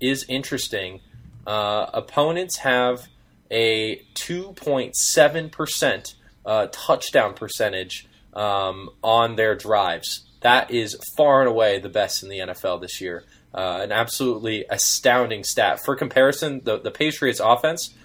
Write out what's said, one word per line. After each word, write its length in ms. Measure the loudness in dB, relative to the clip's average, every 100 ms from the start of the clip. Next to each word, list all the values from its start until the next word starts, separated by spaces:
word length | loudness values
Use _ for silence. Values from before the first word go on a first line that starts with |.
is 240 | -2 -2 -4
interesting. 720 | -6 -6 -6 -6 -6 -6 -10 _ -20 -20 -18 -6
Uh, 400 | -2 0 -2 -2
opponents 640 | -6 -6 -2 0 0 -6 -4
have 500 | 0 2 2 -2 -8 _ _ _ -6
a 500 | 0 2 2 -2 -6 _ -12
two 380 | -8 -8 -8
point 420 | -10 -2 -2 -2 -2
seven 540 | 0 6 6 4 -8
percent, 640 | -8 -6 -2 0 -2 -8 -20 _ _ -2
uh, 220 | 0 0
touchdown 640 | -4 0 0 2 2 2 -2
percentage, 720 | -10 -2 -2 -2 -8 -12 -16 _ _
um, 580 | -6 -2 0 -2 -6 -12 -6
on 320 | 2 4 4 2
their 200 | 0 0
drives. 680 | 0 2 2 -2 -6 -10 _ _
That 300 | 4 4 4
is 260 | -2 -4 -6 -10 2
far 240 | 6 6
and 100 | 6
away 300 | 4 2 2
the 80 | -2
best 340 | -2 0 -2
in 60 | -8
the 120 | -10
N 80 | -8
F 160 | -6 -4
L 140 | -4
this 220 | -6 -10
year. 240 | -8 -10 -12 _ _ -8
Uh, 260 | -4 -4
an 100 | -2
absolutely 720 | -2 -2 -2 -2 -2 -4 -4 -4
astounding 760 | -2 0 2 4 4 2 -2 -6
stat. 340 | 0 0 0 -2
For 100 | -4
comparison, 680 | 0 4 4 4 -4 -6 -4
the, 140 | -4
the 120 | -4
Patriots 480 | -2 -2 0 -2 0
offense, 540 | 4 4 4 -2 -8 -12